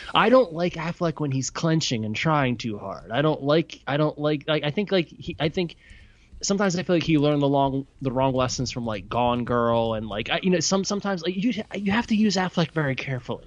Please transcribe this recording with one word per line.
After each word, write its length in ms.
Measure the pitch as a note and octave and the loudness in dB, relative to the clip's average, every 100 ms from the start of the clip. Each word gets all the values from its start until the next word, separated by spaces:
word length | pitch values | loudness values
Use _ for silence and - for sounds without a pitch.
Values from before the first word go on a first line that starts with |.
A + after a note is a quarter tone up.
| - | -2
I 140 | - G3+ | 2 6
don't 240 | B3+ F#3+ | 6 4
like 220 | D#3+ F3+ | 0 -4
Affleck 460 | E3 D#3+ - E3+ - | -4 -6 -2 -4 -2
when 120 | D3+ | -2
he's 180 | C3+ B2+ | -2 -4
clenching 540 | - E3 D#3+ - A#2 | -2 2 2 0 -2
and 100 | A2 | -4
trying 420 | G#2+ D#3+ D3+ C3 A#2 | -2 2 2 2 0
too 220 | A#2 G#2 | -4 -8
hard. 320 | G2 F2 F2 | -10 -12 -4
I 120 | A#2+ | 0
don't 200 | D#3 D3 | 2 2
like, 380 | C#3 D#3 D#3+ - - | 2 2 2 -6 -4
I 100 | C#3+ | 0
don't 220 | D3+ - | 0 0
like, 260 | D3 D3+ D#3 | -2 -2 0
like, 160 | D3+ | -2
I 60 | D3 | 0
think, 220 | E3+ G3 | -2 0
like, 160 | F#3+ - | 0 -2
he, 280 | - - - | -6 -10 -4
I 80 | E3+ | -2
think 280 | - E3+ - - - - - - - | -2 -4 -6 -20 -20 -20 -20 -20 -8
sometimes 340 | - G3+ G3+ F3 | -2 0 2 0
I 40 | |
feel 140 | F3 E3+ | 2 2
like 60 | |
he 140 | D3+ D3+ | 4 4
learned 240 | D3 D3 | 4 4
the 80 | C#3 | 2
long, 380 | C#3 C#3 C3+ C3+ - | 4 2 0 -6 -6
the 100 | C3+ | -4
wrong 220 | B2 C3+ | 0 2
lessons 360 | B2+ B2+ - A#2+ | 2 0 -2 -6
from, 140 | B2 | -4
like, 240 | A#2 G#2 G2 | -6 -6 -4
Gone 360 | A#2+ A#2+ B2 A#2+ | 0 2 2 0
Girl, 480 | A#2+ A#2 A#2 A2+ | 2 2 2 2
and, 120 | A2 A2 | -2 -4
like, 220 | G2+ B2 | -6 -2
I, 120 | D#3+ | 0
you 80 | F#3 | 2
know, 100 | F3+ | 2
some, 240 | - G3 | 2 0
sometimes, 380 | F#3+ G3+ G3 F#3 | 0 -4 -2 -4
like, 120 | E3 | -4
you, 280 | F#3 A#3 G3+ - | -2 -2 -2 -6
you 180 | G3 G3+ | -6 -2
have 160 | G#3+ A#3 | 0 2
to 60 | |
use 220 | G#3+ A3 F#3+ | 2 2 2
Affleck 360 | F3+ - E3 | 0 0 0
very 220 | D#3+ C#3+ | 0 -2
carefully. 520 | B2+ - B2+ - A2 | -2 -4 -6 -6 -10